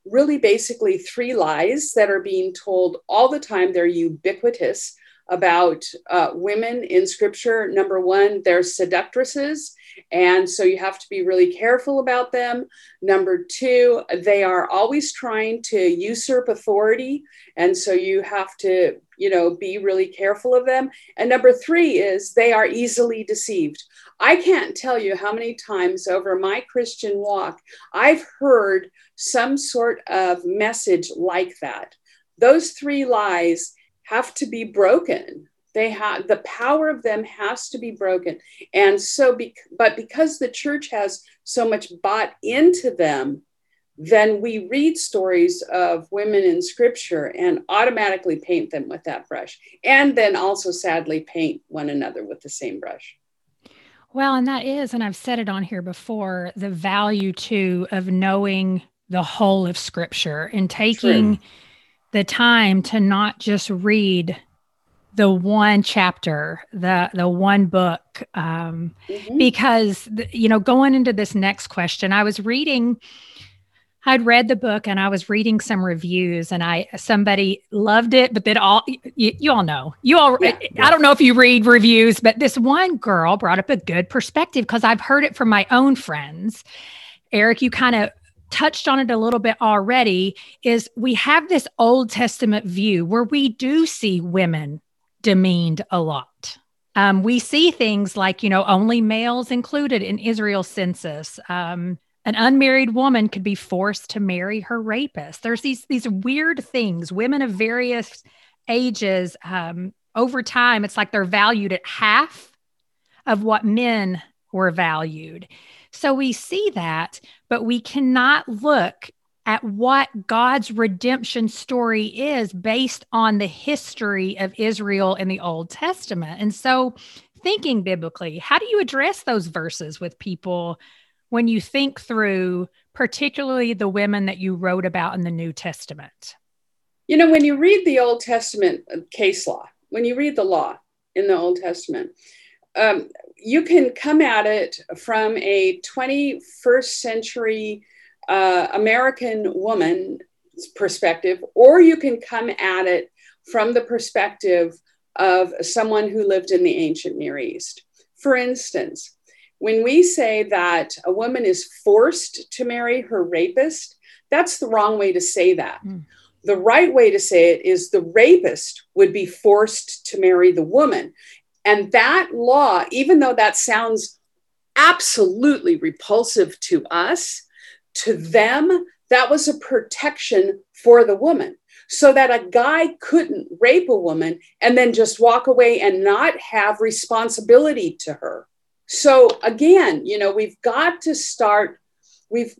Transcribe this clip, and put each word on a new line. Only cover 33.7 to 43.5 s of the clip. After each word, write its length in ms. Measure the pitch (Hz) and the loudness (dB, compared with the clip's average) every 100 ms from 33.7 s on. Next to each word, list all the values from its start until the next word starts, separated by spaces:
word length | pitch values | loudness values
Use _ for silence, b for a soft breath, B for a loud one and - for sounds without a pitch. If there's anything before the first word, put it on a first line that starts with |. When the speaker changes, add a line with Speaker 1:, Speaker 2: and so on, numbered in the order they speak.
| _ _ _ | _ _ _
Speaker 1:
have 280 | - 226 - | -6 -4 -4
to 120 | - 226 | -6 -8
be 180 | 226 | -8
broken. 840 | 226 202 190 330 339 151 - - - _ _ | -6 2 4 4 2 -6 -8 -20 -20 _ _
They 180 | 214 220 | -4 -4
ha-, 300 | 214 208 - 190 | -4 -6 -4 -2
the 120 | 208 | -2
power 500 | - - 247 311 311 | -4 -6 -2 0 0
of 140 | 254 | -4
them 200 | 226 214 | -4 -6
has 440 | 220 - 208 240 - | -8 -8 -8 -8 -10
to 100 | 247 | -12
be 120 | 233 | -12
broken. 480 | - 190 185 175 - B B B | -6 -2 -2 -4 -12 B B B
And 280 | 196 202 202 | 2 2 2
so, 360 | - - 262 247 | -2 0 2 0
bec-, 180 | 233 - - - | -4 -14 -10 0
but 180 | 220 226 | 0 0
because 420 | 226 285 311 - | -6 -2 -2 -2
the 100 | 254 | -8
church 400 | - 294 294 - | -6 -6 -6 -6
has 320 | 214 196 - b b | -6 -6 -8 b b
so 240 | - 247 226 | -8 -4 -2
much 240 | 208 - 175 | -2 -6 -8
bought 300 | 196 220 208 - | -4 -2 -4 -8
into 480 | 208 254 339 349 262 | -6 2 4 4 0
them, 520 | - 156 139 135 143 _ | -2 0 -2 -4 -8 _